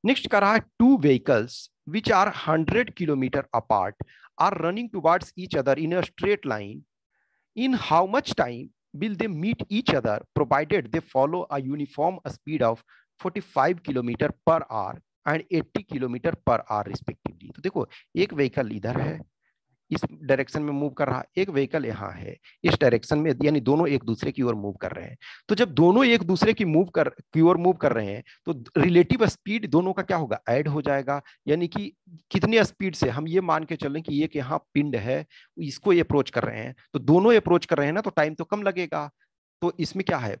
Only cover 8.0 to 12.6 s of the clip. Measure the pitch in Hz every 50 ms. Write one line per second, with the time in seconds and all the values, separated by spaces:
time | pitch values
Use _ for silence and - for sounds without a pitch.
8 | 185 190 214 220 - - - - 139 123 120 117 131 - _ _ _ _ - 139
9 | 185 220 202 165 226 214 180 151 165 214 233 - - _ 196 226 - - - 135
10 | 113 113 104 107 - _ _ - 147 117 143 139 156 151 196 190 131 110 113 160
11 | - _ - 131 135 147 165 180 - - 147 143 135 131 143 151 143 139 - -
12 | 151 175 190 170 _ 139 - - _ 147 156 143